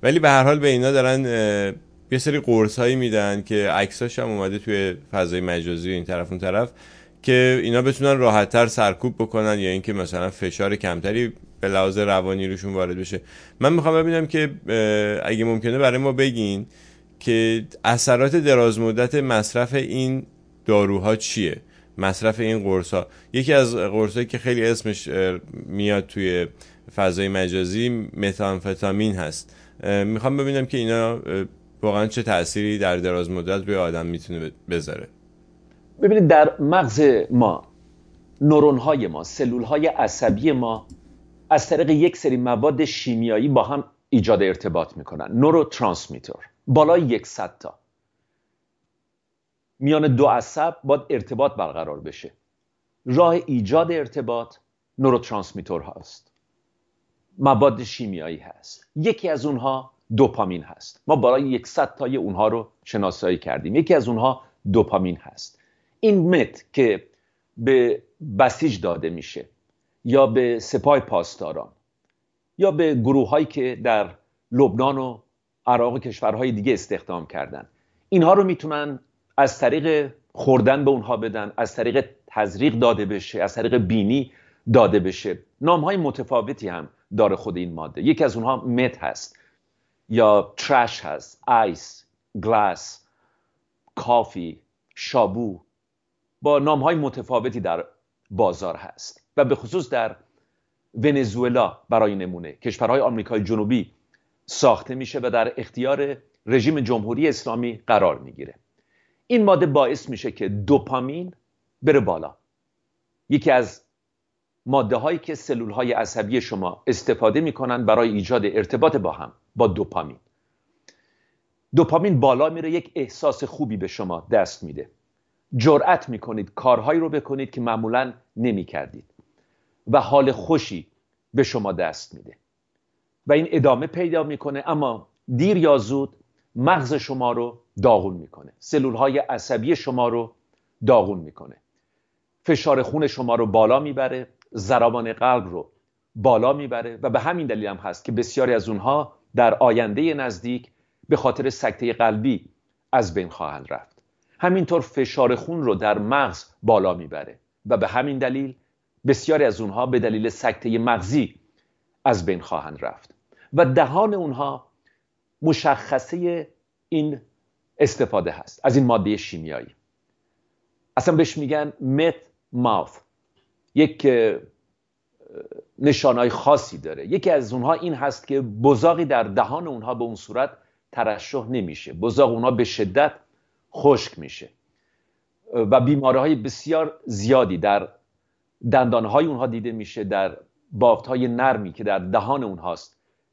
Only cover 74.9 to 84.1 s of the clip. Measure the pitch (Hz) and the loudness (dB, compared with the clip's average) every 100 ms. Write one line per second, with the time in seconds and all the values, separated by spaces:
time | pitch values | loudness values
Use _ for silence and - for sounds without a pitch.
74.9 | 135 131 110 _ _ _ _ - 123 120 | -2 -8 -12 _ _ _ _ 0 2 2
75.9 | 123 127 110 110 107 131 110 104 107 - | -2 -8 -4 -4 -2 -2 -2 0 -2 -2
76.9 | 101 - 90 78 82 64 69 - _ _ | -8 -8 -10 -10 -12 -12 -14 -18 _ _
77.9 | _ _ 190 165 196 190 180 156 147 147 | _ _ 4 6 6 4 -2 -6 -6 -6
78.9 | 135 _ _ _ - 139 - 127 151 156 | -10 _ _ _ 2 2 2 0 2 0
79.9 | 156 139 - _ - - 127 113 139 139 | 0 -2 -8 _ -4 2 4 4 4 2
80.9 | 135 107 117 113 107 104 - 113 - 120 | 0 -2 -4 -4 -6 -8 -4 -6 -2 -2
81.9 | 135 127 _ _ - 104 92 135 113 120 | 0 -2 _ _ -2 -2 0 0 2 2
82.9 | 107 98 101 - 110 98 117 113 120 95 | 2 -2 -6 -8 -4 -4 -2 0 0 2
83.9 | 110 101 | 2 2